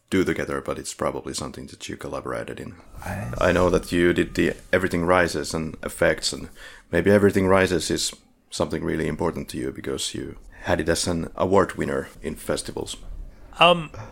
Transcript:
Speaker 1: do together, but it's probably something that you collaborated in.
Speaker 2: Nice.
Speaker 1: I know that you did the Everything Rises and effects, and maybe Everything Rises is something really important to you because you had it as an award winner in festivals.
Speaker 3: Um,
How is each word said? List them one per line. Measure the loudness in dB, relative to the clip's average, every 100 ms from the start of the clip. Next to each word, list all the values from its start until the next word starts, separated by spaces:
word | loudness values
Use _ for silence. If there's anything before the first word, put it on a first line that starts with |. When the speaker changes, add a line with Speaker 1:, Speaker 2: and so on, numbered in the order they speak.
| _
Speaker 1:
do | 0
together, | 2 0 -2 -4
but | -6 -8
it's | -10
probably | -6 -4 -4 -8
something | -8 -8 -10 -16
that | -14 -12
you | -12
collaborated | -8 -8 -6 -8 -8 -10
in. | -14 -16 -20 -14
Speaker 2:
Nice. | -10 -8 -8 0
Speaker 1:
I | 4
know | 6 4
that | 4 2
you | 4 4
did | 4 2 2
the | 0 0 0
Everything | 0 2 0
Rises | 4 4 4 0 -4
and | -4 -6 -8
effects, | -10 2 2 2 -4
and | -6 -10 -16 -20 -20 _
maybe | 2 6
Everything | 6 6 6 4
Rises | 6 4 2 0
is | -2 -2 -8 _ _ _
something | -4 -2 -2
really | -2 -2 -2
important | -2 -2 -4 -8
to | -6
you | -6
because | -6 -8 -6 -6
you | -8 -10 -12 -18 -10
had | -2 0
it | 2
as | 0 0
an | -2 -4
award | -2 4 6 4 0
winner | -2 -2 -6 -10
in | -10 -8
festivals. | -4 -4 -4 -8 -10 -12 -12 -12 -14 -16 -18 2
Speaker 3:
Um, | 4 4 -2 -14 -16